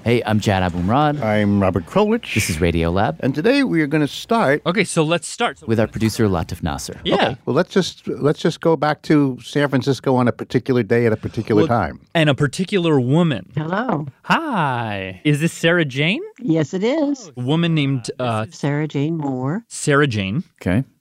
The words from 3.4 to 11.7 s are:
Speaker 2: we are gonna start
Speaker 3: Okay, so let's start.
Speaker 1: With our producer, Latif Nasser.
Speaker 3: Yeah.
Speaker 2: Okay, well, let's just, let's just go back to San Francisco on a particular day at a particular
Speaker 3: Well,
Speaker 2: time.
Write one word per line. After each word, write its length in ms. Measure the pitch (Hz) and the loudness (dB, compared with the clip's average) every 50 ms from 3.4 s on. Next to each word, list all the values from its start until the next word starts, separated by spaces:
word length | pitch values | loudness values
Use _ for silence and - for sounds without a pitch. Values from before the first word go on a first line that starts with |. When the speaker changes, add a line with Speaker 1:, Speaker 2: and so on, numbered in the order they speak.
| 160 226 277 285 277 | 0 2 2 2 2
Speaker 2:
we 180 | 214 165 165 | 0 0 0
are 60 | 156 139 | 0 0
gonna 180 | 147 156 151 | 0 0 -2
start 560 | 135 - - - - 226 233 202 131 143 151 - | -2 -4 -10 -4 -2 0 2 2 2 2 0 0
Speaker 3:
Okay, 180 | 160 175 220 196 | -2 -2 -2 -2
so 180 | - - 170 | -2 0 0
let's 280 | 156 151 170 170 - - | 0 0 0 -2 -4 -8
start. 360 | - - 240 220 139 - - | -6 -4 -4 -4 -4 -6 -4
Speaker 1:
With 140 | - 113 110 | -2 0 2
our 80 | 110 107 | 2 0
producer, 400 | - 107 110 110 101 - 117 104 | 0 -2 -2 -2 0 2 2 2
Latif 340 | 92 82 82 - - - | 2 0 -2 -4 -8 -6
Nasser. 380 | - 80 71 69 - - - - - | -6 -6 -6 -6 -8 -12 -14 -8 -4
Speaker 3:
Yeah. 100 | 175 - | -2 0
Speaker 2:
Okay, 220 | 403 - - - - _ | 2 0 0 -2 -6 _
well, 100 | - 123 | -2 0
let's 140 | 143 185 - | 0 0 0
just, 360 | - 202 175 - - - _ - | 0 -2 -2 -2 -6 -12 _ -10
let's 320 | 151 110 127 143 160 - | -8 -2 0 0 0 0
just 180 | - 180 151 - | -2 -4 -4 0
go 160 | - 170 165 | 0 0 2
back 260 | 147 139 151 151 - - | 2 0 -2 -2 -2 0
to 360 | - 165 147 143 139 127 120 | 2 4 4 4 2 -2 -6
San 280 | - - - 147 143 139 | -12 -4 -2 0 0 2
Francisco 460 | 143 131 120 143 135 - - 139 131 | 0 0 0 0 -2 0 0 0 2
on 120 | 127 123 120 | 2 2 0
a 60 | - | 0
particular 500 | - 117 - - 131 - - 131 123 117 | -2 -8 -4 -4 -4 0 2 0 0 2
day 220 | 95 117 117 120 | 2 2 2 4
at 80 | 113 110 | 2 2
a 40 | 107 | 0
particular 440 | - 107 - - 110 - 113 104 | -4 -8 -6 -6 -2 2 2 2
Speaker 3:
Well, 60 | 165 | 4
Speaker 2:
time. 320 | 156 | 4